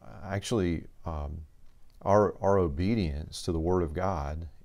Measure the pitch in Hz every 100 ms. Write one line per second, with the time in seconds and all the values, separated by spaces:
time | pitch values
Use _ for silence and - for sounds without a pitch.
0 | - 107 101 98 - 120 87 82 - -
1 | - 78 73 78 78 - - - - -
2 | - 101 104 - 98 98 87 71 90 113
3 | 85 71 80 - - 82 80 92 82 76
4 | 95 90 71 78 85 -